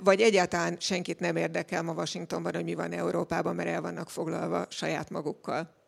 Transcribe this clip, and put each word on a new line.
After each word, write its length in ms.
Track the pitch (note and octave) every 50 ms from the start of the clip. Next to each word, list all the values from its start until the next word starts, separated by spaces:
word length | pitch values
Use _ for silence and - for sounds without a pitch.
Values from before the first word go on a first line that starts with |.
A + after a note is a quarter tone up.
| F#3
vagy 180 | G3 G3 G3
egyáltalán 560 | A3+ A3+ G3+ F#3+ F3+ F3 - F3 E3+ E3+ F3 E3
senkit 400 | - - G3 F3+ F3 - E3+ -
nem 160 | F3 F3 E3
érdekel 480 | E3 E3 E3 E3 F3 E3 - F3+ E3+ E3
ma 100 | E3 D#3+
Washingtonban, 640 | E3 E3+ - - F3+ E3+ E3 F3+ F3 E3+ E3+ E3
hogy 80 | E3+ E3+
mi 100 | E3 E3+
van 180 | E3 E3+ E3+
Európában, 640 | E3+ E3+ E3+ E3+ E3+ E3+ E3+ - E3+ E3+ E3 F3 F3
mert 140 | F3 F3 E3+
el 120 | E3+ E3+
vannak 280 | D#3+ F3 F3 E3 E3 -
foglalva 560 | - F3 E3 E3 E3 E3 E3 E3+ E3+ F3 F3 -
saját 400 | - - E3 D#3+ D#3+ D3+ D#3+ -
magukkal? 680 | F3 D#3+ C#3+ D3 - - - - C3 D3 E3 D#3+ - _ _